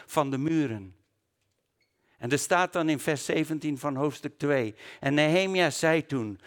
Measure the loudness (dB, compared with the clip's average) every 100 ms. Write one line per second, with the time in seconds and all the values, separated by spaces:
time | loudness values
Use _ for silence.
0 | -2 0 0 0 0 0 0 -4 -10 -20
1 | _ _ _ _ _ _ _ _ _ _
2 | _ _ -2 -2 2 2 2 0 0 0
3 | 0 -2 -2 -2 -2 -4 -4 -4 -4 -2
4 | -2 -4 -10 -4 0 0 0 -6 -18 -6
5 | 0 2 4 4 2 2 2 2 2 2
6 | 0 -4 -4 -8